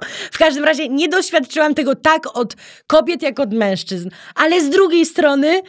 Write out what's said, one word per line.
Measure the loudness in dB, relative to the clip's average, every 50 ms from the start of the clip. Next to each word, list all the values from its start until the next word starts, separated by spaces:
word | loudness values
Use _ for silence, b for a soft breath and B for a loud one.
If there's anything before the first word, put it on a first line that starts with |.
| B B B B B B B
W | 0
każdym | 2 2 2 2 0
razie | 0 0 0 -2 -4
nie | -2 -2 -2 0
doświadczyłam | 0 -2 -2 0 -2 -2 -2 -2 -2 0 0 0 0
tego | 0 -2 -2 -2
tak | 0 2 2 2 0 0 -4 -6
od | -4 -6 -6 -6 B B B B B B
kobiet, | B 2 2 2 2 -2 -4 -4
jak | -4 -2 -2
od | -4 -2 -2
mężczyzn. | 0 0 0 -2 -2 -6 -8 -10 -10 -10 -10 B B B B B
Ale | B 0 2 2 2
z | 2 2
drugiej | 4 4 4 4 4 2 2
strony, | 2 0 2 2 2 2 2 2 2 2 0 -2